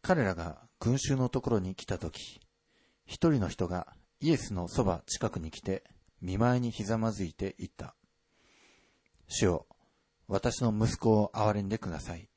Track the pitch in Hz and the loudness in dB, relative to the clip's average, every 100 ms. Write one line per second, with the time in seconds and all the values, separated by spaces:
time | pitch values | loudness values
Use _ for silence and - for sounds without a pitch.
0 | - 180 107 85 85 69 - _ - 131 | 2 2 2 0 -4 -8 -18 _ 0 2
1 | - 135 127 135 - 113 92 92 - 95 | 2 2 2 0 2 0 0 -6 -6 -4
2 | 80 - - - _ _ _ _ _ _ | -4 -8 -14 -16 _ _ _ _ _ _
3 | _ - 170 143 90 - 90 90 - - | _ 2 4 4 2 -2 -2 -2 -6 -16
4 | _ _ 147 156 - 95 87 - 107 85 | _ _ 2 2 0 -4 -4 0 0 0
5 | - - 110 - 82 - - 95 - - | -4 -2 -2 -2 -8 -10 -4 -4 -6 -20
6 | _ _ 90 95 117 123 120 110 101 113 | _ _ -6 0 2 2 0 -4 -2 0
7 | 110 98 90 - 98 - - _ - _ | 0 -2 -6 -4 -8 -6 -12 _ -16 _
8 | _ _ _ _ _ _ _ _ _ _ | _ _ _ _ _ _ _ _ _ _
9 | _ _ _ - 101 82 - - _ _ | _ _ _ 2 2 2 -4 -20 _ _
10 | _ _ _ 98 120 - 120 107 110 - | _ _ _ -2 0 0 0 2 0 2
11 | 117 107 101 - 107 104 98 110 - 80 | 4 4 4 2 2 2 0 -4 -4 -8
12 | - 85 92 | -8 -12 -12